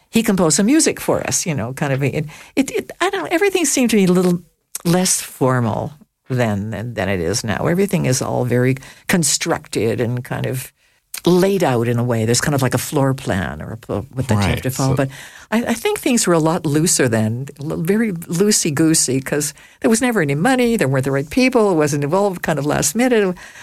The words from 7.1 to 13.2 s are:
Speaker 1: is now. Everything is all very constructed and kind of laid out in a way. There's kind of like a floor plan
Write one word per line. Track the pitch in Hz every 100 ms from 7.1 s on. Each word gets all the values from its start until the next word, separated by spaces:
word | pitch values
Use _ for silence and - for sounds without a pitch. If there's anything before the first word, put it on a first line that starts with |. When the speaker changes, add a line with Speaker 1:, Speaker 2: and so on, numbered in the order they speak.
| 98
Speaker 1:
is | 82 98
now. | 113 80 -
Everything | 175 202 165 135
is | 123
all | 113 123 123
very | 123 127 135 - - - 190
constructed | 156 - 170 - - - 110 110
and | 117 123
kind | 131 123 127
of | 127 - _ _ _ _ - 170
laid | 180 196 196
out | 156 120 117
in | 120
a |
way. | 123 113 110
There's | 120
kind | - 139
of |
like | 127
a | 123
floor | - 147 135
plan | 131